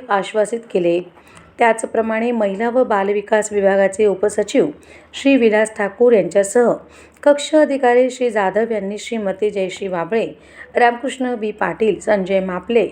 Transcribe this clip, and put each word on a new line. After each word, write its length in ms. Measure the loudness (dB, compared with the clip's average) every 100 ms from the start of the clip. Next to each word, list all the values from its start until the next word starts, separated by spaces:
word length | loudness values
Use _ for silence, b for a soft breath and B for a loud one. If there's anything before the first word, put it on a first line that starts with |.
| 2
आश्वासित 520 | -2 -2 -2 -2 -4 -4
केले. 280 | -2 0 0 -4 -16 B B B 0
त्याचप्रमाणे 720 | 2 2 -2 -4 -2 -2 -2
महिला 400 | -2 -2 -2 -2
व 140 | 0
बालविकास 680 | 0 0 0 -2 0 -2 0
विभागाचे 520 | 0 2 2 2 2
उपसचिव 600 | 0 2 -2 -2 -2 0 0 -2 B B B
श्री 220 | -2 2 4
विलास 400 | 4 2 0 -2
ठाकूर 360 | -6 2 4
यांच्यासह 600 | 4 2 0 2 2 2 0 -6 B B B
कक्ष 320 | 2 2 2
अधिकारी 560 | 2 2 2 2 4 2
श्री 200 | 0 -2
जाधव 400 | 0 0 0 -2
यांनी 280 | -4 -6 -8
श्रीमती 520 | -8 -6 -4 -2 -4
जयश्री 380 | -2 -6 -6 -6
वाबळे, 400 | -6 -2 -2 -4 -8 B B B
रामकृष्ण 600 | 2 2 2 -6 -6 -6
बी 160 | -4 -6
पाटील, 500 | -4 -4 -2 0 0
संजय 400 | 0 0 0 -2
मापले 480 | -2 -6 -2 0 0